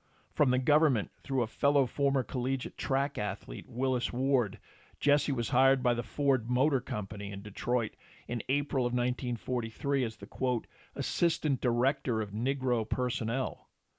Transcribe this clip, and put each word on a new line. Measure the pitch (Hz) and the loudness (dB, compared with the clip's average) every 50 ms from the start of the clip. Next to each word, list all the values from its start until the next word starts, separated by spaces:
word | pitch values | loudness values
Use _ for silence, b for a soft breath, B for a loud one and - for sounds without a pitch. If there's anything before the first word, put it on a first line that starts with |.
| b b b b b b b | b b b b b b b
From | - 151 127 | 0 2 2
the | 123 131 | 2 2
government | 127 135 147 151 160 147 127 110 - - _ _ | 4 4 4 4 4 4 2 2 -2 -4 _ _
through | - - 135 135 | -8 -4 -2 0
a | 117 | -2
fellow | 113 - - - 143 147 143 131 | -2 -2 0 2 4 4 4 2
former | 120 - - 143 139 139 135 123 | 0 0 0 0 2 2 0 -2
collegiate | - - 127 120 131 135 131 - - - | -2 -2 -2 -2 0 -2 -2 -4 -8 -10
track | - - - 131 135 139 143 - | -8 -4 -2 0 0 0 -2 -2
athlete, | 120 104 101 98 - - - 117 107 - - | -4 -2 -2 -4 -6 -8 -10 -10 -10 -10 -8
Willis | 113 120 131 131 131 123 - - | -4 -2 0 0 0 0 -2 -2
Ward, | - 123 131 135 139 127 113 98 92 - b b b b b b b b | -2 -2 0 2 2 2 2 0 -4 -10 b b b b b b b b
Jesse | - 151 143 147 - - | 2 2 2 2 2 0
was | 135 123 117 - | -2 -2 -2 0
hired | - 127 131 135 139 131 | 2 4 4 4 4 2
by | 123 123 120 | 2 0 0
the | 117 | 0
Ford | 117 - - - 143 139 135 127 110 117 | -4 -6 -4 -2 2 2 2 2 0 0
Motor | 123 127 139 156 143 127 | 2 2 2 2 2 0
Company | - - 127 107 101 - 113 101 104 101 | -2 -2 -6 -4 -4 -6 -8 -8 -6 -6
in | 101 98 | -6 -8
Detroit | 101 107 95 - - 127 123 123 113 - - B B B B B B | -8 -10 -10 -8 -2 0 0 0 0 -2 -8 B B B B B B
in | B 127 117 - - | B -6 -4 -4 -2
April | 139 143 139 - - 135 123 | -2 -2 -2 -2 -2 0 0
of | 120 | 0
nineteen | 120 123 120 127 123 - 131 123 123 | 0 0 0 0 -2 -2 -2 -4 -4
forty-three | - - - 127 123 113 113 - - - 139 143 139 127 | -4 -4 -2 -2 -2 -2 -4 -6 -6 -2 0 0 2 0
as | 110 107 | -2 -4
the, | - 98 | -6 -12
quote, | - - - 131 127 123 113 - - b b b b b | -12 -6 -2 0 0 0 0 -2 -6 b b b b b
"assistant | b 139 - - - 175 170 - - - 151 139 - | b -6 -4 -2 0 0 0 0 0 0 0 0 0
director | - 123 117 120 123 135 147 - - 139 117 113 | 0 0 2 2 2 2 0 0 -2 -2 0 0
of | 107 101 | -2 -2
Negro | 98 110 120 131 139 135 131 131 123 117 110 - | -4 -2 -2 -2 -2 -2 0 0 0 0 0 -2
personnel," | - - 127 123 - - 117 113 117 135 123 82 - - - _ _ _ _ _ _ | -2 0 0 -2 -2 -4 -4 -2 -2 -2 -2 -4 -6 -10 -18 _ _ _ _ _ _